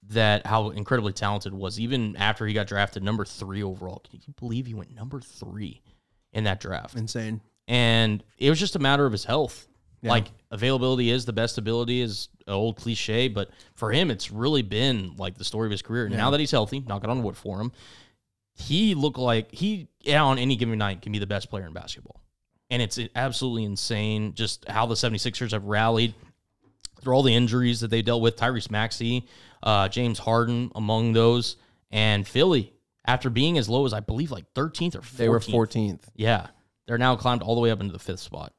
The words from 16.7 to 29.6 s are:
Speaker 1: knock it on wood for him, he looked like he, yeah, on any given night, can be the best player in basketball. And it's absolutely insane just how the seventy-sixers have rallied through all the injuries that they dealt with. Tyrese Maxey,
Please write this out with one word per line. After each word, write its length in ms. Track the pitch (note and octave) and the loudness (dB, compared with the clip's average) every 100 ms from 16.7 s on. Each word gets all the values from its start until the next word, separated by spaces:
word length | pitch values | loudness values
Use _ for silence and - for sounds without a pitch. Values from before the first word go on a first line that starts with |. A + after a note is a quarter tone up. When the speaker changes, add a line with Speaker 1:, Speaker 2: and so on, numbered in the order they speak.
| C#3 | -4
Speaker 1:
knock 240 | B2+ G2+ | -6 -6
it 60 | G#2+ | -4
on 100 | B2+ | -2
wood 160 | A2 - | -4 -6
for 240 | - F#2+ | -8 -6
him, 100 | A#2 - - - - _ _ _ _ _ | -6 -8 -20 -20 -20 _ _ _ _ _
he 400 | - D3+ A3 E3+ | -2 2 4 4
looked 240 | D3 B2+ | 0 2
like 320 | B2+ A2+ G#2+ | 2 2 0
he, 360 | - F#3+ G#3+ D#3+ _ | -4 -2 -2 -6 _
yeah, 240 | - D3 | 2 4
on 160 | D3 C3+ | 4 4
any 160 | B2+ B2+ | 2 2
given 240 | A#2 A2+ | 0 0
night, 240 | G#2 F#2 | -2 -2
can 80 | - | -6
be 80 | G#2+ | -4
the 80 | G2 | -2
best 240 | G2+ - | -4 -4
player 160 | G#2 F2+ | -10 -10
in 60 | |
basketball. 460 | D#2 - - - - _ _ _ _ _ | -14 -14 -14 -16 -20 _ _ _ _ _
And 100 | B2 | -2
it's 160 | A2+ - A2+ - | 0 -2 -6 -2
absolutely 480 | C3 A#2+ C3 A#2 G#2+ | -2 -2 -4 -2 -4
insane 680 | G2 - A2 G#2+ G#2+ G#2+ | -4 -4 -2 -2 -2 -4
just 340 | - A2+ - - | -4 -4 -4 -6
how 200 | G#2+ A#2 | -2 0
the 80 | B2 | 0
seventy-sixers 560 | B2 G#2+ B2 G#2+ A#2+ | 0 0 -4 -4 -4
have 140 | A2 G2+ | -4 -2
rallied 500 | G#2 A2+ A2+ A#2 G#2+ - _ _ _ _ _ - _ | 2 2 4 2 -2 -20 _ _ _ _ _ -20 _
through 140 | C3 | 0
all 80 | C3 | 4
the 140 | C3+ A#2 | 6 6
injuries 460 | A#2+ B2 B2 A#2+ | 4 2 2 0
that 80 | A2+ | 0
they 100 | A2+ | 0
dealt 220 | A2 A#2 | 0 2
with. 140 | A#2 - | 2 2
Tyrese 340 | A#2 B2 - | -2 -2 -4
Maxey, 560 | G#2+ A2+ - A#2 B2 A#2+ - - - | -2 -2 -2 -2 -2 -4 -18 -20 -6